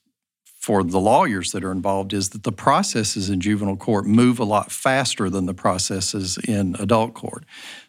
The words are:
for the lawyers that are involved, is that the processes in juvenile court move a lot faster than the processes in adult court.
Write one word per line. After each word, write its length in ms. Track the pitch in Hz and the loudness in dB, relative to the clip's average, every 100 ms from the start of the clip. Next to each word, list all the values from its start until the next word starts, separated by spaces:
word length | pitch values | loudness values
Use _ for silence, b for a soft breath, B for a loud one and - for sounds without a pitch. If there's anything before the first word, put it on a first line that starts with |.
| _ _ _ _ _ | _ _ _ _ _
for 380 | - - 101 | -12 0 0
the 160 | 87 95 | 2 2
lawyers 540 | 101 139 175 98 87 | 4 4 4 0 -4
that 100 | 98 | -6
are 80 | 92 | -4
involved, 400 | 92 98 98 98 | -4 -2 -2 -2
is 180 | 104 92 | -4 -4
that 140 | 110 | -4
the 80 | 120 | -8
processes 800 | 98 139 156 202 120 104 - 95 | 0 2 2 2 -2 -2 -2 -2
in 100 | 95 | 0
juvenile 380 | 101 101 101 95 | 0 0 0 -2
court 280 | - 104 101 | 0 0 4
move 340 | 110 123 120 | 6 6 4
a 40 | |
lot 300 | 104 104 - | 2 0 0
faster 560 | - 135 131 127 - 95 | -2 0 2 0 -2 -2
than 160 | 98 92 | -2 -4
the 80 | |
processes 840 | 92 98 90 - 95 92 104 92 - | -2 -2 0 -2 -4 -4 -4 -4 -6
in 380 | - 104 95 90 | -2 0 0 -2
adult 340 | 101 113 117 | 2 2 2
court. 320 | - - - - B B B | -6 -12 -12 -16 B B B